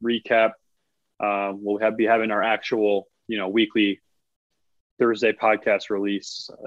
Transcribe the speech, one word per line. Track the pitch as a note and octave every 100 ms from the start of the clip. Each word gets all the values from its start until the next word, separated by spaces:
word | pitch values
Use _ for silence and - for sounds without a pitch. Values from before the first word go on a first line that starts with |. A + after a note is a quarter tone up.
recap. | A#2 A#2 - A#2 A2 - _ _ _ _ _ -
Um, | G#2 G2+ G2+ G2
we'll | G2+ G#2
have, | A2 A2
be | A2
having | A2+ A2
our | G#2
actual, | A2 G#2+ - A#2 G#2 G2 - _ -
you | A2
know, | F#2+
weekly | A2 G#2+ A2+ G2+ F#2+ _ _ _ _ _ _ _ _ _ -
Thursday | A#2+ G#2+ A#2
podcast | G#2+ A2 G#2+ - G2+ -
release. | G2+ G2+ G2+ - - - -